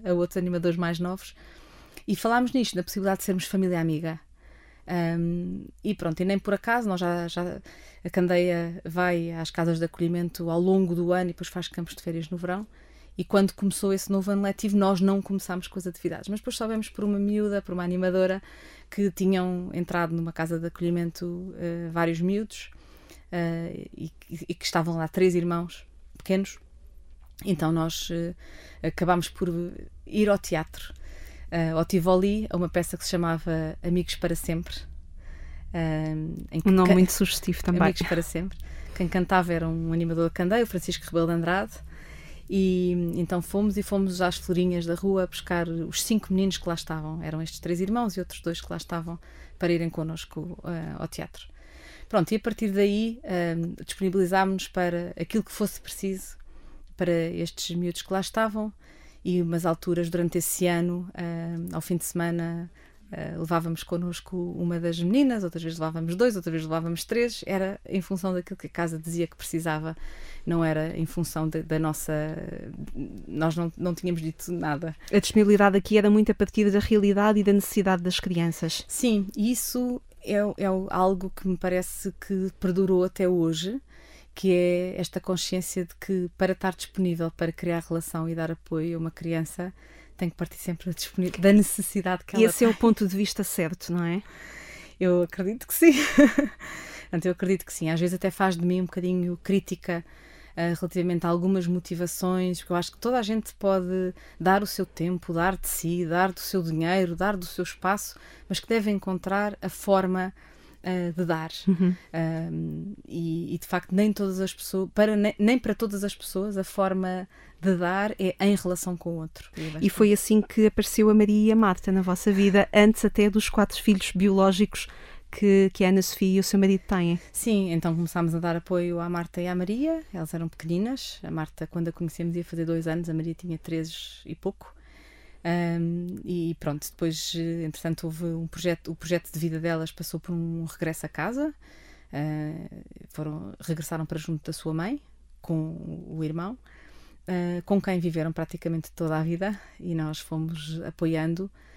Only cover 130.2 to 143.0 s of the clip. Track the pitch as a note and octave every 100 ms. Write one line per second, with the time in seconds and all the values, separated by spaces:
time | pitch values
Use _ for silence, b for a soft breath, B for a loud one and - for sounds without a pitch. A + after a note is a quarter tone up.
130.2 | D#3+ E3 E3 - D#3+ F3 A3 C4+ - -
131.2 | E3 D#3+ D#3 - D#3+ E3+ E3+ - E3 -
132.2 | E3+ E3+ E3+ E3 E3 E3 E3 E3 E3+ D#3+
133.2 | E3 D#3+ F3+ D#3+ - E3 D#3+ - - -
134.2 | - D#3+ F#3+ - - - b b b b
135.2 | b b E3+ F3 E3+ E3+ E3+ F3 F3 F#3
136.2 | - F3+ E3 E3 D#3 D3 - - E3 D#3+
137.2 | - E3 E3 E3 D#3+ - E3 E3 E3 D#3+
138.2 | E3+ E3 E3 - F3 E3 - E3 D#3+ F3
139.2 | - D#3 E3 D#3+ E3+ D#3+ D#3+ - E3 E3
140.2 | - E3+ E3 E3 E3 - D#3+ D#3+ D3+ -
141.2 | E3 B3+ D4+ - b b b b b C#3+
142.2 | D3+ D3+ D3+ D#3+ - - - -